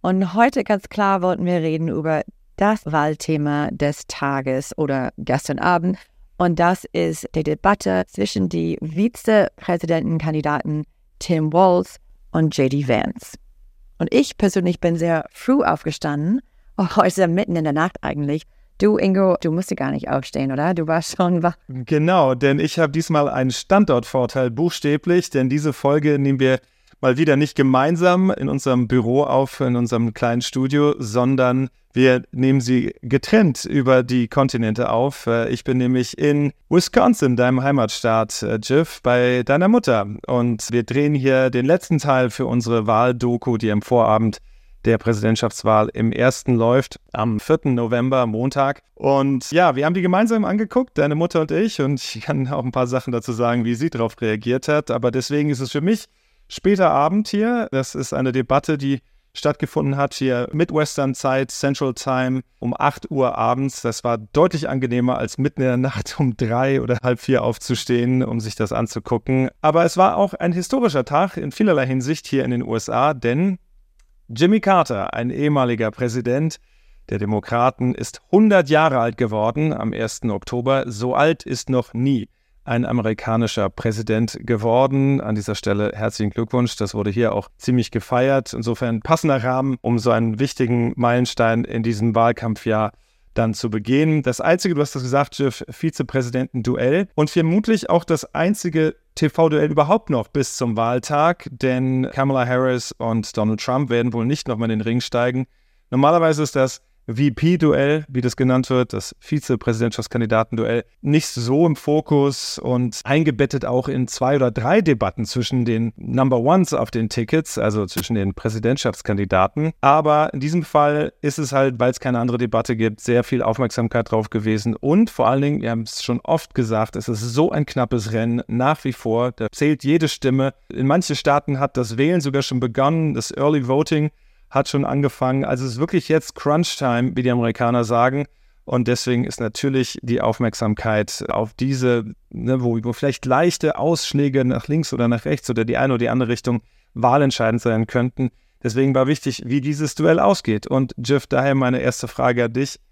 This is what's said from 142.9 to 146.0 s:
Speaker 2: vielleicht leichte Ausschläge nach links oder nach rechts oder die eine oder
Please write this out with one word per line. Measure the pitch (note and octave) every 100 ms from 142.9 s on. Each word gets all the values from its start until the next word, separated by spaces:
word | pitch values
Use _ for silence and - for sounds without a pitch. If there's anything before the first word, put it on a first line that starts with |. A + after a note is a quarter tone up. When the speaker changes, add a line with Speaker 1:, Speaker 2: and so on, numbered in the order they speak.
Speaker 2:
vielleicht | A#2 C#3+ - C3
leichte | B2+ F3 - D#3 -
Ausschläge | D3 E3 - C#3 C#3+ C3+ B2+
nach | B2+ -
links | D3+ D3+
oder | B2 A#2
nach | A#2 -
rechts | D3 -
oder | A2+ A2+
die | A#2+
eine | C3
oder | A#2+